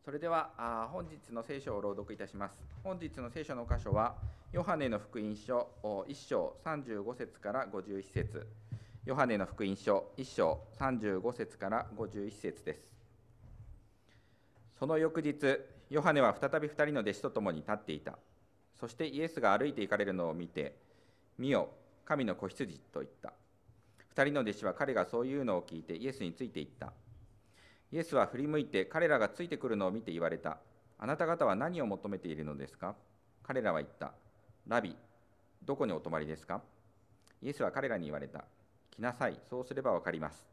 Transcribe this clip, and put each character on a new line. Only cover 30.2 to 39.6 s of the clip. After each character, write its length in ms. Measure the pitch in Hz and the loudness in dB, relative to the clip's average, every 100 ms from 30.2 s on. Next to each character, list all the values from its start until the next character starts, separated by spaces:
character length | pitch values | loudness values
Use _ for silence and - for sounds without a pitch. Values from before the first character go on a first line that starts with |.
| 82 | 0
れ 80 | 82 | 0
た。 200 | 78 78 - - - - | -4 -6 -12 -20 -20 -8
「あ 80 | 117 | -4
な 80 | 151 | 0
た 100 | 165 | 2
方 200 | 170 131 | 4 4
は 100 | 98 | 4
何 260 | 151 175 | 2 0
を 40 | 120 | -2
求 240 | 98 101 | -2 -4
め 100 | 95 | -4
て 80 | 87 | -4
い 80 | 78 | -4
る 80 | |
の 140 | 76 71 | -4 -6
で 100 | 67 | -8
す 100 | - | -8
か？」 200 | 90 - - _ _ _ | -8 -8 -18 _ _ _
彼 180 | - 131 | -4 0
ら 100 | 107 | 2
は 100 | 82 | 2
言 80 | 73 | -2
っ 40 | - | -8
た。 140 | 76 - - _ - - - | -10 -10 -20 _ -20 -20 0
「ラ 140 | 117 | 0
ビ、 120 | 101 - - _ _ _ _ _ | 0 -8 -20 _ _ _ _ _
ど 100 | - | -4
こ 120 | 139 120 | 0 2
に 80 | |
お 80 | 80 | 0
泊 80 | - | -2
ま 100 | 80 | -2
り 60 | 76 | -2
で 100 | 78 | -6
す 100 | - | -6
か？」 160 | 90 - - - _ _ - - - | -8 -8 -20 -20 _ _ -20 -20 -10
イ 60 | 131 | -8
エ 60 | |
ス 100 | 143 | -2
は 80 | 107 | 0
彼 160 | 139 135 | 0 -2
ら 100 | 107 | -2
に 60 | |
言 100 | 78 | -2
わ 60 | 73 | -6
れ 80 | 69 | -6
た。 160 | 73 - _ _ _ _ | -12 -14 _ _ _ _
「来 80 | - | -6
な 140 | 120 | -4
さ 160 | 123 123 | 0 -2
い、 100 | - - | -2 -8
そ 120 | 123 | -8